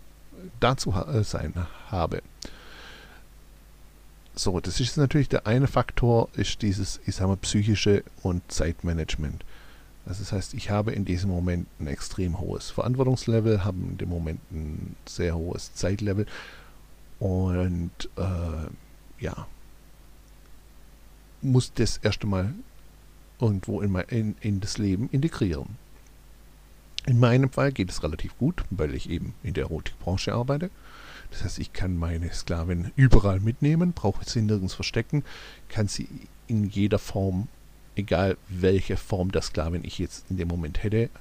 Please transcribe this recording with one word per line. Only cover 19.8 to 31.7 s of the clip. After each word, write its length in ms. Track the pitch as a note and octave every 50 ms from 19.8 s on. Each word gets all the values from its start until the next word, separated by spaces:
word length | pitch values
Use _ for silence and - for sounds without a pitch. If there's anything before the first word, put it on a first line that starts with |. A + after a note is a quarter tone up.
| - - - - - - - - - - - - - - - - - - - - - - - - - - - - - - - -
muss 320 | - C#3 B2+ B2+ - - -
das 240 | - A2+ - - -
erst 260 | - G#2+ G2+ - -
einmal 300 | G#2+ G2 F#2 F#2+ G#2 E3 A3 - - - - - - - - - - - - - - - -
irgendwo 400 | B2 A2 G2+ F#2+ - - G#2 -
in 100 | G#2 G2+
mein, 140 | F#2+ F2+ F2 -
in, 280 | B2+ A#2 A2 G#2 G2 -
in 220 | - A2 G2+ F#2+
das 160 | G2 - - -
Leben 320 | G#2+ G2 F#2 F2+ B2 -
integrieren. 640 | - C3+ C#3+ E3 - - A#2 F2+ D2+ C2+ C2 - A2 - - - - - - - - - - - - - - - - - - - - - - - - - -
In 140 | C#3 B2 A#2
meinem 300 | B2+ A#2+ A#2+ C3 C3+ C3
Fall 220 | - C3 C3+ C#3+
geht 180 | C3+ - F#2+ F2+
es 140 | - - -
relativ 340 | D#2 E2 - - - - -
gut, 260 | A#2 D#3+ F3+ - - -
weil 240 | F#2+ F2+ D#2 D2 C2
ich 140 | - - -
eben 240 | E2+ D2+ B1+ - - - -
in 100 | - -
der 120 | C#2+ C2
Erotikbranche 680 | - D#2+ D2 - - - - - - F#2 G2 - A2 G2+
arbeite. 360 | A2+ B2 C3+ C#3+ D3 F3+ F#3+ - - - - - - - - - - - -
Das 120 | - - -
heißt, 160 | - - -
ich 120 | D2 -